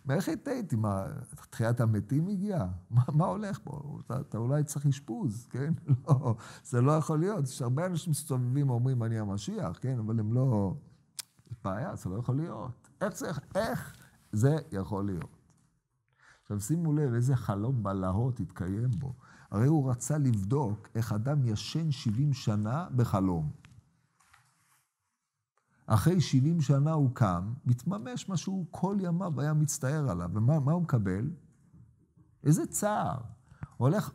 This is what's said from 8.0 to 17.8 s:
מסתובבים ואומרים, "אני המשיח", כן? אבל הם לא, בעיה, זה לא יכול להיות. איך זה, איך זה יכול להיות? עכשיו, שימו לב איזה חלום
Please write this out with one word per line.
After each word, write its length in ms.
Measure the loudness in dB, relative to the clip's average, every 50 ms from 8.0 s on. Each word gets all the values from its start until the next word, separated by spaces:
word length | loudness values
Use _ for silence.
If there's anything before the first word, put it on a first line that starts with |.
| -2 -2
מסתובבים 580 | -4 -2 -2 -2 -2 -2 0 0 0 2 2 2
ואומרים, 340 | 2 2 2 2 2 0 0
"אני 160 | 0 -2 -2
המשיח", 600 | -2 -2 -4 -4 -4 -6 -6 -4 -4 -4 -4 -4
כן? 180 | -4 -2 -2 -2
אבל 200 | -2 0 0 0
הם 140 | 0 2 2
לא, 420 | 2 4 4 4 4 2 0 0 -4 -8 -14 -20 _ _ _ _ -18 -18 _ _ _ -18 -18 -14 -8 -6
בעיה, 320 | -6 -4 -4 -4 -6 -6
זה 140 | -6 -6 -6
לא 60 | -4
יכול 200 | -4 -2 0 0
להיות. 460 | 0 0 -4 -6 -8 -10 -10 -12 -14 _ -20 -10 -6
איך 160 | -6 -4 -4 -4
זה, 140 | -6 -6 -6 -6 -8 -6 -2
איך 400 | -2 -2 -2 -2 -4 -6 -10 -16 -20 -20 -20 _ _ _ _
זה 260 | 0 2 4 4 4 2 -2 -4
יכול 340 | -6 -6 -6 -4 -4 -4 -2
להיות? 320 | -2 -4 -4 -6 -8 -12 -20 _ _ _ _ _ _ _ _ _ _ _ _ _ _ _ _ _ -20 -20 _
עכשיו, 180 | _ -8 -6 -4
שימו 340 | -2 0 0 0 2 2 2
לב 200 | 2 2 2 2
איזה 220 | 2 2 2 2
חלום 480 | 2 2 0 -2 0 0 0 0 0